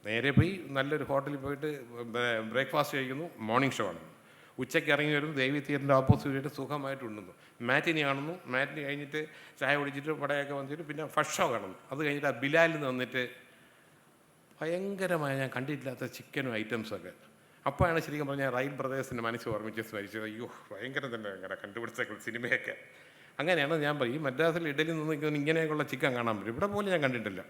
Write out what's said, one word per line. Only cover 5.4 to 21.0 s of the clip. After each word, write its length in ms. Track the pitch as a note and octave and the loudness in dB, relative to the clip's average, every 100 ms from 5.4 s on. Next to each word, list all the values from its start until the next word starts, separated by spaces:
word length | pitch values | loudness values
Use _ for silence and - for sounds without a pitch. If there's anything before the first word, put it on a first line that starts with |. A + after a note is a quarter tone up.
| C3 C#3+ | 2 2
തിയേറ്ററിൻ്റെ 340 | C#3+ C#3+ C#3 | 0 -2 6
ഓപ്പോസിറ്റ് 420 | C3+ C3 C#3 D3 C3+ | 6 8 4 4 -2
ആയിട്ട് 140 | C#3+ | -4
സുഖമായിട്ട് 540 | - C3+ D3 C3+ C3+ | -6 -6 -4 -4 -6
ഉണ്ണുന്നു. 300 | A#2+ G#2 F2+ - - - | -8 -10 -12 -18 -20 -6
മാറ്റിനി 400 | A#2+ C#3 D#3 D#3+ | 2 4 4 2
കാണുന്നു. 320 | C#3+ C#3 D3 F3+ - | 2 0 -2 -8 -4
മാറ്റിനി 360 | B2+ C#3+ D3+ | 0 0 -2
കഴിഞ്ഞിട്ട് 460 | C#3 C#3+ C#3+ D3+ D#3 - - - | -6 -6 -6 -6 -6 -12 -20 -4
ചായ 140 | C3+ D3 | 2 2
കുടിച്ചിട്ട് 360 | C#3+ C#3 C#3+ | 2 -4 -4
പടയൊക്കെ 420 | D3+ C#3 C#3+ C#3 | -4 0 0 0
വന്നിട്ട് 300 | C#3+ C3+ D3+ | -4 -6 -8
പിന്നെ 200 | D3+ D3 D3 | -8 -6 -2
ഫസ്റ്റ് 280 | - D3 - | 2 2 2
ഷോ 80 | F3 | 2
കാണുന്നു. 260 | A2+ G2 F#2 - | 2 -2 -12 -8
അത് 80 | C3+ | -2
കഴിഞ്ഞിട്ട് 240 | D3+ C#3+ C#3+ | 0 2 0
ആ 60 | C3 | 2
ബിലാലിൽ 300 | C#3 D#3 E3 | 4 6 6
നിന്ന് 140 | D#3 C#3 | 4 -2
വന്നിട്ട് 340 | B2+ B2 C3 B2 - - - - - - - _ _ _ _ _ - | -2 -2 -2 -4 -8 -20 -20 -20 -20 -20 -20 _ _ _ _ _ -8
ഭയങ്കരമായ, 760 | D#3 F3 G3 G3 F#3 E3+ C#3+ C3+ | -4 -2 -2 -2 0 2 2 0
ഞാൻ 120 | C3 B2+ | 0 -2
കണ്ടിട്ടില്ലാത്ത 480 | C3 C#3+ B2+ A#2+ B2 | -2 -4 -4 -6 -8
ചിക്കനും 480 | - - D3 C3 A2+ | -8 -8 -4 -2 -2
ഐറ്റംസൊക്കെ. 560 | A2 A#2 G#2+ G2+ F2+ - - - - - - | -2 -4 -4 -8 -10 -16 -20 -20 -20 -6 -4
അപ്പോഴാണ് 340 | C#3 F3+ E3 | 2 2 2
ശരിക്കും 280 | - D3 C#3+ | -2 -4 -4
പറഞ്ഞാൽ 240 | C#3 C3+ | 0 0
റൈൽ 200 | B2 C#3 C#3 | 0 -2 -2
ബ്രദേഴ്സിൻ്റെ 440 | C#3 C3+ C3 B2 | -4 -2 -4 -2
മനസ്സ് 260 | A2+ A#2 - | -2 -2 -2
ഓർമ്മിച്ച് 320 | G#2+ G#2+ A2 | -4 -4 -6
സ്മരിച്ചത്. 420 | A2 G#2+ G2+ G#2+ | -6 -6 -6 -6
അയ്യോ, 240 | A2 A2 A#2+ - - | -8 -8 -10 -12 -14
ഭയങ്കരം 380 | G2 A#2+ C#3 | -10 -6 -4